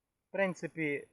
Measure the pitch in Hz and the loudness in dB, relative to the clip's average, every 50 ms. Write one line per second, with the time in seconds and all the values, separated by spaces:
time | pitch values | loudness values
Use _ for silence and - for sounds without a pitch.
0 | _ _ _ _ _ _ - 190 196 185 165 - - - - 160 156 147 143 - | _ _ _ _ _ _ 0 2 2 2 2 -2 -8 -8 -4 -2 0 0 0 -2
1 | - - | -4 -10